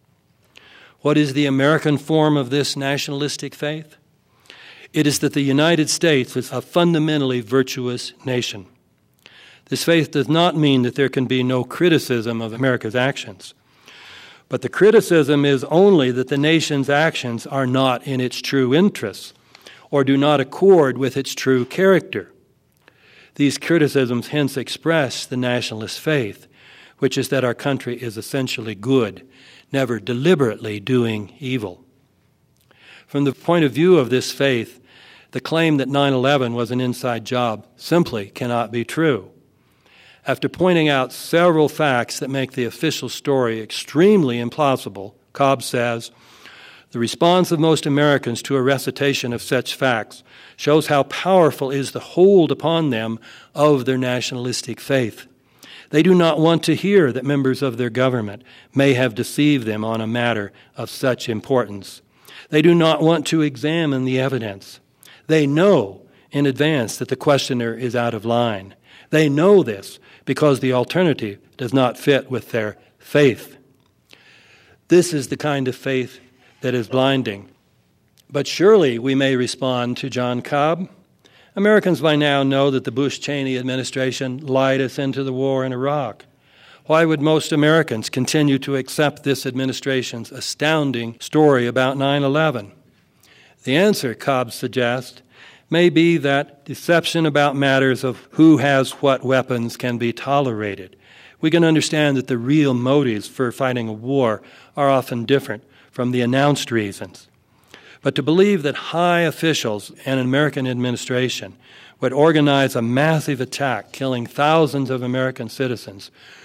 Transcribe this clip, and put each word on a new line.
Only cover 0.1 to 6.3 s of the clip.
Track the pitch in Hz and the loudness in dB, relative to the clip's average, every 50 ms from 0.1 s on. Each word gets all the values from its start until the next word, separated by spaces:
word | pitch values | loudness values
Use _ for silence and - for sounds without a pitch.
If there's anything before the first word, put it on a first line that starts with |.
| _ _ _ _ _ _ _ _ _ - - - - - - - _ _ | _ _ _ _ _ _ _ _ _ -20 -20 -20 -20 -20 -20 -20 _ _
What | - 143 151 | -2 2 2
is | 151 151 139 | 2 2 2
the | 127 147 147 | 0 0 0
American | 139 135 135 139 147 160 156 - 151 147 | 0 2 2 4 4 2 2 2 0 -2
form | 139 - - 160 156 151 151 147 | -2 -2 0 2 2 4 2 2
of | 143 131 120 | 0 0 -2
this | 139 147 139 - - | -2 -2 -2 -4 -6
nationalistic | 139 139 139 143 131 - - 143 139 147 139 - - 147 135 - | -6 -4 -4 -4 -4 -6 -8 -6 -6 -6 -6 -6 -8 -12 -14 -12
faith? | - 151 147 156 160 156 _ - _ _ _ _ _ _ _ _ _ _ _ - - - - - - - - | -10 -8 -8 -8 -10 -14 _ -20 _ _ _ _ _ _ _ _ _ _ _ -20 -20 -20 -20 -20 -20 -20 -6
It | - 156 147 | -2 0 2
is | 147 131 - | 2 0 0
that | 156 139 | -2 -2
the | - 147 | 0 0
United | 139 135 135 147 156 170 170 156 151 - | 0 2 2 2 4 4 4 2 0 -2
States | - - 175 165 147 131 123 - | -2 0 2 2 2 2 0 -2